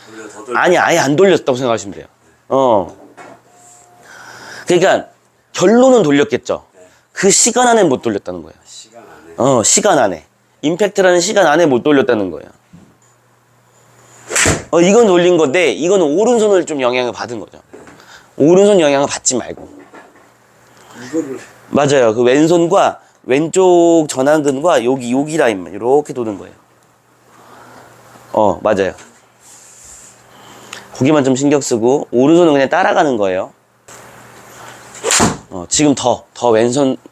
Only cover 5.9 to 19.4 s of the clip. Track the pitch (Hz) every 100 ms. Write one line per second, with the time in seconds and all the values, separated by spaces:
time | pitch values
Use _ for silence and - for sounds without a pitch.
5.9 | 247 156 143 143 120 - 85 - _ -
6.9 | _ _ - 196 185 247 233 247 226 175
7.9 | 127 117 101 - 90 80 - - - -
8.9 | - - - - - 139 127 101 - 208
9.9 | 160 107 82 - _ _ _ 143 170 202
10.9 | 202 185 180 175 214 165 151 170 123 151
11.9 | 143 131 113 92 76 - - _ - -
12.9 | _ _ _ _ _ _ _ _ _ _
13.9 | _ _ - - - - - - 165 180
14.9 | 208 226 175 175 175 151 170 160 110 165
15.9 | 202 156 160 226 240 214 190 147 147 123
16.9 | 127 123 98 104 117 87 78 _ - -
17.9 | - - - - - 143 185 202 202 151
18.9 | 139 143 - - 123